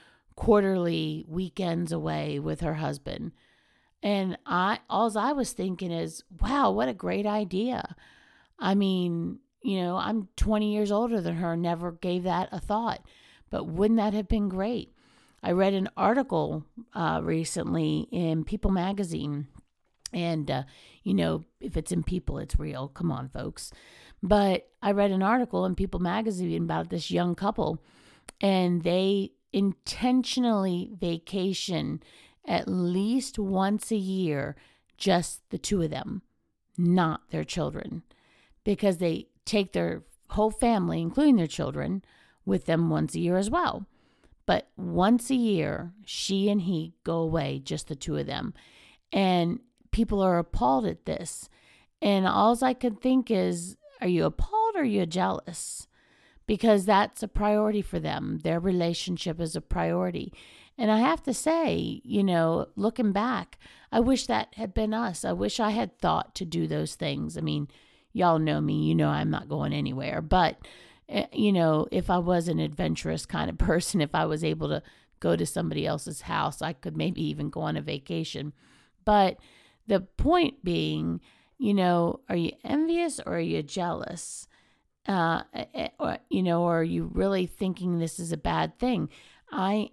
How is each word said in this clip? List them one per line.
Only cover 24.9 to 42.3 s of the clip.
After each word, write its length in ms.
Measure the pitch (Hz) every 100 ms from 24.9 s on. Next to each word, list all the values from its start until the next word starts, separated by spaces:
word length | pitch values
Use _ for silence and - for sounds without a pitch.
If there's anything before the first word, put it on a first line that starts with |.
read 200 | 202 202
an 120 | 190
article 420 | 196 247 240 180 185
in 100 | 180
People 240 | 190 175
magazine 640 | 175 196 220 180 175 165
about 260 | 170 160 165
this 220 | 175 -
young 240 | 175 175 170
couple, 480 | 202 220 156 160 - _ - _ - -
and 440 | 196 190 180 175
they 500 | 165 180 190 202 190 _ _
intentionally 1400 | - 196 - - - 247 254 240 254 240 208 190 175 185
vacation 1080 | 196 175 165 - 196 190 185 - 160 - - - - - _ -
at 220 | 170 -
least 720 | 185 175 180 208 254 254 -
once 540 | 196 190 196 214 -
a 60 | 220
year, 580 | 190 190 175 143 143 147 - _ _ -
just 500 | 196 180 - - _
the 60 | 156
two 240 | - 202
of 80 | 160
them, 300 | 147 - 190 - _ _ _ _ -
not 520 | 170 180 160 156 _
their 140 | 160
children, 580 | 151 175 151 151 - 165 - _ _ _ _ _
because 340 | - 196 202 175
they 300 | 175 160 - _ -
take 280 | 208 190
their 300 | 180 170 165 - _ -
whole 220 | - 220
family, 500 | 214 240 220 170 165
including 340 | 165 262 302 226
their 120 | 160
children, 560 | - - 147 147 190 - _ _